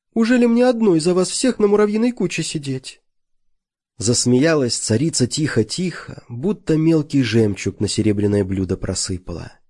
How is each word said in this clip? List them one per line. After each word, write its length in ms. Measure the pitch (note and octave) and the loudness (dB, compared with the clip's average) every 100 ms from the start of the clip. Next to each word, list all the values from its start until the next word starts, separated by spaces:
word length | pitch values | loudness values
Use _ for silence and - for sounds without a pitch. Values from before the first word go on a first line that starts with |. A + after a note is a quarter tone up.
| _ | _
Ужели 320 | A3+ A3+ B3+ A#3+ | -2 2 4 4
мне 200 | A#3 B3 | 4 2
одной 360 | A#3 A3 E3 | 4 2 4
за 120 | E3 | 2
вас 160 | F3+ F#3 | 2 0
всех 300 | - C4 A#3+ | 0 -2 2
на 80 | G#3 | 2
муравьиной 460 | G#3 G#3 G#3+ A#3+ | 4 2 2 0
куче 280 | A#3+ - - | 0 -4 -4
сидеть?» 600 | D#3+ D#3+ C#3 C3 - - _ _ _ _ _ _ _ _ _ - | -6 -6 -6 -8 -10 -20 _ _ _ _ _ _ _ _ _ -6
Засмеялась 800 | G#2 A#2 B2+ B2+ D#3+ D#3 B2 - | -2 0 2 2 4 2 0 -4
царица 500 | - A2+ D#3+ - B2 | -2 0 0 0 -2
тихо-тихо, 960 | - G#2+ - G#2+ - F3+ - - - - | -2 -2 0 -2 -4 -6 -6 -14 -18 -14
будто 480 | A#2+ E3+ G#3 - D#3 | -6 -4 -4 -2 2
мелкий 440 | D#3+ D#3+ D3+ C#3 | 2 2 2 0
жемчуг 580 | A#2+ A2+ G#2+ F#2+ G2+ - | 2 2 2 0 -6 -4
на 80 | G2+ | -4
серебряное 580 | - G#2+ G2+ G2+ G#2 G2 | 0 0 0 0 0 0
блюдо 320 | F#2+ F#2 F#2 | -2 -2 -4
просыпала. 760 | - F#2 - F#2 - E2+ E2 - | -4 -6 -6 -8 -10 -14 -14 -20